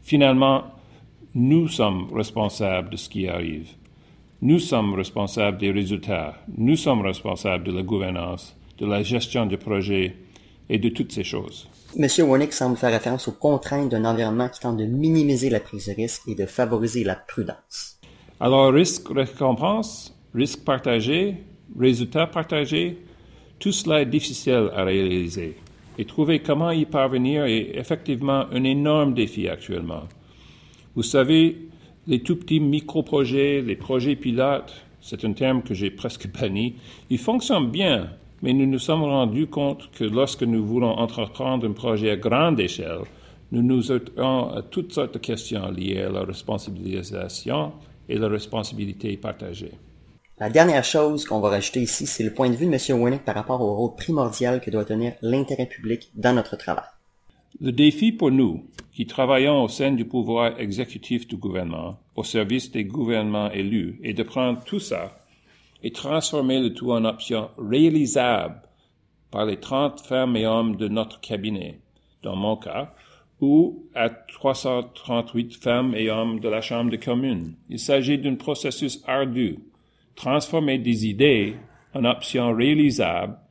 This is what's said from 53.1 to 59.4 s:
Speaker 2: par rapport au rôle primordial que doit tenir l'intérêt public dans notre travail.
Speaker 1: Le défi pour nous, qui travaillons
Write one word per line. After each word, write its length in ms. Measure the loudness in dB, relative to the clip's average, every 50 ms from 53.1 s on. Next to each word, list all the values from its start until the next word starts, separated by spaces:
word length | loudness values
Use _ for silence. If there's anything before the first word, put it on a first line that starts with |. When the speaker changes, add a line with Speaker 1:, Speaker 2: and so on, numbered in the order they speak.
| 2 0 -4
Speaker 2:
par 120 | -4 -4
rapport 260 | -4 -2 -2 -2 0
au 140 | 0 0 0
rôle 200 | 0 -2 -4 -4
primordial 640 | -6 -4 -2 0 2 2 0 0 -2 0 0 0 -2
que 120 | -2 -4
doit 140 | -4 -4 -2
tenir 280 | -2 -2 -2 -2 -4 -4 -4
l'intérêt 460 | -2 0 0 0 0 -2 -2 -4 -4
public 420 | -6 -6 -10 -6 -6 -6 -6 -6 _ _
dans 180 | 0 2 2 2
notre 220 | 2 0 -2 -8
travail. 300 | -10 -6 -4 -4 -6 -6 -10 _ _ _ _ _ _ _ -20 _ _ _ _ _ -6
Speaker 1:
Le 120 | -4 -2
défi 400 | 4 6 6 6 6 6 2 2
pour 200 | 2 2 2 4
nous, 340 | 6 6 4 4 2 -2 -10 -14 _ -20 -20 _ _
qui 120 | -8 -8
travaillons 580 | -6 0 0 2 4 4 4